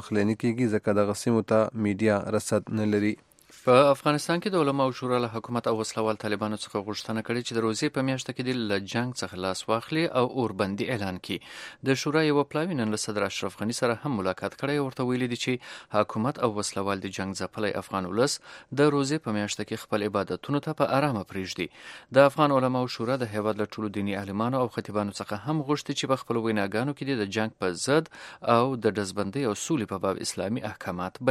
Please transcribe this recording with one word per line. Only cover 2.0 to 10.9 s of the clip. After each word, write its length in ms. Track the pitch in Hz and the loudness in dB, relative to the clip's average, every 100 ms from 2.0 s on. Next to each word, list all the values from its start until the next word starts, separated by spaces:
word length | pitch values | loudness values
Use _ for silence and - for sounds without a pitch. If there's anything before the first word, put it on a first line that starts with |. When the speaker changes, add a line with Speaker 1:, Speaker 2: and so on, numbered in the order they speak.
| 110 101 - 104 | 4 2 2 -2
Speaker 1:
رصد 380 | - 107 - 110 | 0 0 0 -2
نه 120 | 107 104 | 2 2
لري. 200 | 104 - _ _ _ - - | 2 -2 _ _ _ -4 6
Speaker 2:
په 200 | 127 143 | 8 8
افغانستان 500 | 139 151 147 - 170 | 6 2 0 0 -2
کې 100 | 208 | 0
د 60 | 185 | 2
علماو 300 | 143 139 135 123 | 2 2 0 0
شورا 220 | 127 123 | 0 0
له 100 | 120 | 0
حکومت 340 | 113 - 120 117 | -4 -4 -2 0
او 40 | 113 | 0
وسلوال 420 | 110 - 110 107 | -2 -2 0 0
طالبانو 340 | 107 101 107 107 | -2 -2 -2 -4
څخه 260 | - 107 101 | -4 -4 -4
غوښتنه 340 | 101 - 110 110 | -6 -4 -4 -2
کړې 140 | 120 120 | -2 -2
چې 60 | |
د 40 | 117 | 0
روزې 300 | 113 110 151 | 0 0 0
په 80 | 143 131 | 0 0
میاشت 200 | 131 - | -2 -4
کې 120 | 123 127 | -4 -2
دې 80 | 127 107 | -2 0
له 60 | 101 98 | -2 0
جنگ 240 | 117 123 123 | -2 -2 -4
څخه 200 | 95 90 | -8 -4
لاس 180 | 95 92 - | -2 -2 0
واخلي 360 | 113 - 156 165 127 | 0 0 -2 0 2
او 80 | 123 | 2
اوربندي 600 | 135 113 98 98 101 - | 2 -2 0 0 0 -2